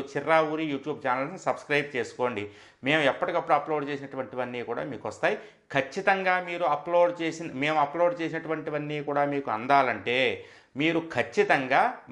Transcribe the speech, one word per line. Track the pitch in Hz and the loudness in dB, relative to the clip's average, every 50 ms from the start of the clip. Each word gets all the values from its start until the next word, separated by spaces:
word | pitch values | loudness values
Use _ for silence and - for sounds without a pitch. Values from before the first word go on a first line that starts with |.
| 135 - | -4 -4
చిర్రావూరి | - 147 143 143 160 160 156 151 151 156 160 156 | -6 -4 2 4 4 4 4 2 0 -2 -2 -2
YouTube | 139 135 - 156 143 - - | -4 -4 -4 -6 -6 -4 -2
ఛానల్ని | 131 123 131 135 151 190 180 - | -2 0 0 -2 -4 -8 -4 -2
సబ్స్క్రైబ్ | 170 156 - - - 147 143 143 143 - | -4 -4 -2 -2 -2 0 0 0 -2 -4
చేసుకోండి. | 123 113 - - - 127 123 117 101 104 104 - - - - _ _ - | -4 -4 -4 -4 -2 -2 -2 -2 -4 -6 -8 -10 -16 -20 -20 _ _ -2
మేము | 131 151 160 147 131 | 0 2 4 4 2
ఎప్పటికప్పుడు | 123 - 175 185 170 170 156 156 156 | 2 2 0 -2 0 0 2 2 2
అప్‌లోడ్ | 143 139 156 156 151 143 143 | 2 2 0 -2 -2 -2 -4
చేసినటువంటివన్నీ | 147 135 139 135 - 135 127 127 127 123 123 120 123 123 117 107 | -6 -6 -8 -8 -8 -8 -8 -6 -6 -6 -4 -4 -6 -6 -6 -6
కూడా | 117 135 151 151 | -6 -6 -6 -6
మీకు | 123 107 - 110 | -8 -8 -8 -10
వస్తాయి. | 104 - - 175 208 214 - - - _ _ - - | -6 -2 -2 -2 -2 -2 -6 -12 -20 _ _ -4 -2
ఖచ్చితంగా | 139 131 - - 196 190 202 196 190 190 185 185 180 180 | -2 -2 -2 -4 0 2 2 2 4 2 2 2 2 0
మీరు | 175 175 170 175 156 147 | -4 -4 -2 0 0 0
అప్‌లోడ్ | - - 175 175 175 175 175 170 165 | 0 0 2 4 6 6 4 4 0
చేసిన, | 165 160 156 160 170 151 131 127 143 | -4 -4 -4 -4 -8 -8 -6 -2 0
మేము | 151 156 156 143 | 0 2 2 2
అప్‌లోడ్ | 143 - 165 175 175 170 165 | 2 2 2 2 2 2 0
చేసినటువంటివన్నీ | 165 156 151 160 156 156 160 156 147 160 151 147 147 147 151 147 143 143 | -4 -4 -4 -4 -4 -4 -4 -4 -4 -4 -4 -4 -4 -4 -6 -6 -4 -2
కూడా | 143 143 143 143 143 | 0 2 2 2 0
మీకు | 139 139 127 110 | -2 -2 -2 -4
అందాలంటే | 107 117 127 139 139 135 123 113 101 95 117 120 127 131 117 101 - - - - - - _ - 123 | -2 2 4 6 6 6 4 0 -2 -2 -2 0 2 2 2 0 -2 -8 -14 -20 -20 -20 _ -4 0
మీరు | 147 165 165 165 160 - - | 0 2 2 0 -2 -2 -2
ఖచ్చితంగా | 123 117 - - 208 202 196 175 143 131 127 131 160 202 247 254 - - - | -2 -2 0 2 2 4 4 2 2 2 2 4 4 4 2 0 -6 -10 -4